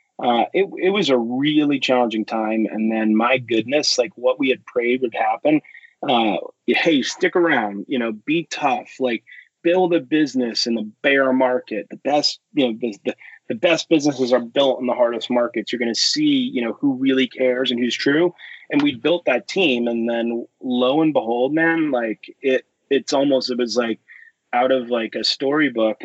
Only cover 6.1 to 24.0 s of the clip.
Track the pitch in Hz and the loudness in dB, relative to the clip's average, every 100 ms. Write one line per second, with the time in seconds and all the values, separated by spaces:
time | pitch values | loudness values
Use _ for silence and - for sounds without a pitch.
6.1 | 117 113 92 - - - 120 170 143 110 | 0 2 -2 -6 -8 -2 0 2 2 0
7.1 | - 180 180 170 135 107 101 - 131 117 | -2 0 2 2 0 -2 -6 -6 -4 -4
8.1 | 107 - 165 156 - 143 120 - - 127 | -6 -4 -4 -4 -4 -2 -2 -6 -4 -4
9.1 | 113 _ - - _ 170 180 180 170 127 | -4 _ -20 -20 _ 0 2 2 0 0
10.1 | 156 143 131 120 104 123 113 107 - 143 | 0 0 0 -2 -2 -2 -2 -6 -4 0
11.1 | 139 131 131 127 127 - 107 - 104 135 | 2 2 2 2 0 -4 -8 -8 -8 -2
12.1 | 147 - - _ 147 127 110 123 101 123 | 0 0 -4 _ 0 0 0 -6 -6 -8
13.1 | - - - - 117 170 160 - 160 147 | -8 -12 -16 -10 -2 0 2 2 2 2
14.1 | 131 123 123 117 143 139 127 123 120 120 | 0 2 2 0 0 2 2 0 0 0
15.1 | 117 - 123 117 113 101 120 117 110 - | 0 -2 0 0 -4 -6 -4 -2 0 0
16.1 | 147 151 139 123 127 117 110 143 127 135 | 0 2 2 0 -2 -4 -2 -2 0 2
17.1 | 131 127 - 127 123 135 120 120 - 143 | 2 0 0 0 0 -2 -2 -2 -2 0
18.1 | 151 175 - - - - - - - 147 | 2 0 -2 -20 -20 -6 0 0 0 0
19.1 | 170 - 123 - 190 170 120 117 117 117 | 0 0 -2 -2 0 0 0 0 -2 -2
20.1 | 117 117 117 - _ 131 123 123 147 156 | -2 -2 -4 -8 _ -4 0 2 2 2
21.1 | 135 113 120 131 156 165 165 151 123 113 | 2 0 0 0 2 0 0 0 -2 -4
22.1 | 104 - - 135 127 - _ - 135 - | -6 -12 -6 0 0 -2 _ -2 -2 0
23.1 | 139 143 131 127 120 117 113 117 110 | 0 2 0 0 -2 -2 -2 -2 -4